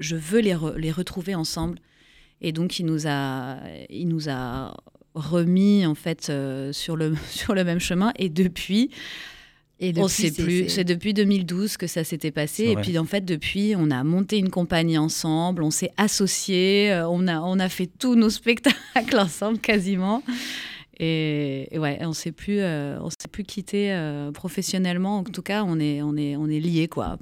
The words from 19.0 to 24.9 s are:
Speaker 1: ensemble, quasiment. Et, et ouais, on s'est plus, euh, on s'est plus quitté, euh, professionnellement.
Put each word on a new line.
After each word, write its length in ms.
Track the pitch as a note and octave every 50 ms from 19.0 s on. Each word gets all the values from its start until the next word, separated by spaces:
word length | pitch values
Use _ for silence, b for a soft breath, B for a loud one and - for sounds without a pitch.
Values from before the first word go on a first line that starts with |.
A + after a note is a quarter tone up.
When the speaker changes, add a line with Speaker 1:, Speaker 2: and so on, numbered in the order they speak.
| A#3+ A#3+ - A#3
Speaker 1:
ensemble, 400 | G3+ F3 D3 - G3+ G#3 A3+ G#3+
quasiment. 640 | - - A3 G#3 F3 F#3+ G3 F3+ F#3 G3 G3 F3+ F#3+ B B3 B3 B B B B B B B B B B _ -
Et, 720 | E3 D#3+ D#3+ D#3+ D#3 D#3 D3+ D3 D3 C#3 C3+ C3+ C3+ - -
et 40 | D#3+
ouais, 200 | D#3 D3 C#3+ - D3+
on 100 | E3 D#3
s'est 200 | - - F3 D#3
plus, 280 | - - - G3+ G3+
euh, 380 | G3 F3+ D#3+ D3 C#3+ C#3+ C#3 - -
on 80 | E3
s'est 180 | E3 - - -
plus 140 | - - G3+
quitté, 480 | - - - F3+ - - G3+ G3+ G3+ G3
euh, 380 | F3+ D#3+ D3+ D3 D3 C#3+ C#3+
professionnellement. 880 | D3 - - F#3 F3 - F#3 - - F#3 F#3 F3+